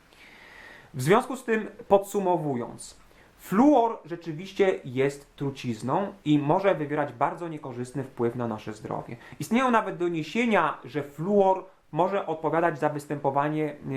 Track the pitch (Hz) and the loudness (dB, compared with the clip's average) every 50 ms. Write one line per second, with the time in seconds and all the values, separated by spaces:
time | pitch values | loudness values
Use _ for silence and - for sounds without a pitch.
0 | _ _ _ - - - - - - - - - - - - - - - - 131 | _ _ _ -20 -20 -20 -20 -20 -20 -20 -20 -20 -20 -20 -20 -20 -20 -14 -8 -4
1 | 127 151 202 247 247 - 269 254 - 233 220 214 208 - - - - - 196 196 | 2 4 4 4 4 0 -6 -8 -4 -2 -2 -2 -2 -6 -12 -8 0 4 4 4
2 | 196 - - 208 190 180 180 165 151 147 131 117 113 - - - - - - - | 4 2 -4 -2 0 0 0 0 0 -2 -4 -4 -6 -8 -12 -16 -18 -20 -20 -20
3 | - _ _ _ - _ _ _ - - 185 208 262 294 294 240 233 226 220 - | -20 _ _ _ -20 _ _ _ -8 -2 2 4 6 8 8 6 4 2 0 -4
4 | - 151 170 160 - 165 151 151 190 190 - - 196 190 185 - - 135 120 127 | -12 -12 -12 -12 -10 -10 -10 -10 -10 -6 0 2 2 4 2 0 -4 -6 0 0
5 | 135 139 139 - - _ _ - 143 139 135 - - 123 110 - 117 123 147 190 | 2 0 0 -4 -12 _ _ -6 -6 -6 -6 -6 -4 -6 -4 -4 -2 -2 -2 -2
6 | 202 - - - - 151 151 147 139 143 170 190 196 196 175 151 147 135 147 147 | -2 -4 -8 -4 0 2 4 4 4 4 2 4 4 2 2 0 -2 -4 -2 -2
7 | 143 127 117 120 139 170 185 165 175 165 156 151 - 135 120 120 123 123 - 143 | -2 -2 -2 -2 -2 -2 -2 -4 -8 -10 -10 -10 -10 -10 -8 -8 -8 -6 -6 -8
8 | 131 - - - 117 120 120 123 120 113 110 110 - 110 107 - 120 - 107 107 | -8 -6 -4 0 0 0 0 -2 -4 -4 -4 -6 -8 -10 -12 -10 -8 -8 -6 -6
9 | - - 127 - - - - - 151 - 220 247 269 254 233 220 190 190 170 160 | -8 -10 -14 -16 -16 -16 -12 -10 -4 0 0 2 2 4 2 2 2 0 -4 -2
10 | 175 175 175 160 151 - - 226 247 233 208 180 160 143 - - - 127 - 147 | -2 -2 -2 -2 -4 -4 -2 0 2 2 4 4 2 2 -2 -6 -10 -8 -6 -6
11 | 139 - - 151 160 196 208 202 190 190 185 185 196 - - _ _ - - 156 | -6 -8 -8 -6 -2 2 4 6 6 6 4 2 -2 -14 -20 _ _ -6 -2 0
12 | 180 190 196 196 - - 160 160 - 151 156 165 175 170 160 135 151 147 147 151 | 0 0 0 -2 -2 -4 -4 -2 -2 0 0 2 2 0 0 0 -2 -2 -2 -4
13 | - - 147 143 143 139 135 143 143 151 151 156 156 147 143 - 147 139 135 | -6 -6 -6 -2 -2 0 0 2 0 0 0 -2 -2 -2 -4 -8 -8 -6 -4